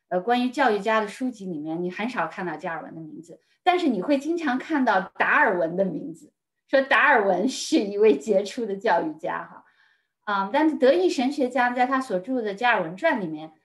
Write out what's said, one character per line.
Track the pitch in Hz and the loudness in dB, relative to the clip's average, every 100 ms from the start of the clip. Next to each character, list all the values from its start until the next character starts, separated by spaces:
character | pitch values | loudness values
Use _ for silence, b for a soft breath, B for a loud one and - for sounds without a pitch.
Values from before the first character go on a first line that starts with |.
| _ | _
呃， | 180 | -4
关 | 185 247 | 0 0
于 | 247 | 0
教 | 247 262 | 0 2
育 | 208 | 2
家 | 196 220 | 0 0
的 | 208 | 0
书 | - 254 | -4 -8
籍 | 220 | -6
里 | 190 160 | -8 -8
面， | 156 160 | -6 -4
你 | 175 | -6
很 | 180 220 | -4 -6
少 | 247 160 | -4 -6
看 | - 180 | -6 -8
到 | - | -8
加 | 180 | -8
尔 | 165 | -8
文 | - | -10
的 | 165 | -14
名 | 160 - | -16 -16
字， | - - _ _ | -18 -20 _ _
但 | - 359 | 0 2
是 | 339 | 2
你 | 208 | 0
会 | 185 277 | 0 0
经 | 285 339 | 0 -4
常 | 302 254 | -2 -4
看 | - 302 247 | -2 0 2
到 | 190 185 - | 2 0 -2
达 | 175 247 | 0 2
尔 | 277 180 | 2 2
文 | 160 175 | 0 0
的 | |
名 | 190 147 - | -2 -2 -8
字， | - - _ _ _ _ | -14 -20 _ _ _ _
说 | 269 | 0
达 | 269 226 269 | 4 4 6
尔 | 262 196 | 4 4
文 | 175 226 | 2 0
是 | - - 302 | -2 0 0
一 | 202 202 | 0 4
位 | 220 - | 4 4
杰 | - 190 | 2 0
出 | 202 - | 0 -4
的 | 220 | -6
教 | 196 214 170 | -2 0 0
育 | 165 156 | 0 -6
家 | 175 165 | -6 -6
哈。 | - - b b b b b _ | -10 -16 b b b b b _
嗯， | - 202 196 | -4 -2 0
但 | 269 320 | 2 2
是 | 277 | 4
德 | 254 | 4
意 | 339 370 | 6 4
神 | - 254 | 2 -2
学 | 294 254 | 0 0
家 | 262 247 | 2 0
在 | 247 247 | 2 0
他 | 269 | 0
所 | 262 185 | -2 -4
著 | 190 262 | -4 -4
的 | 214 | -4
《加 | 196 240 | -2 0
尔 | 220 | 0
文 | 165 190 | -2 -2
传》 | 330 254 | -2 0
里 | 175 | -4
面， | 151 156 - | -8 -12 -20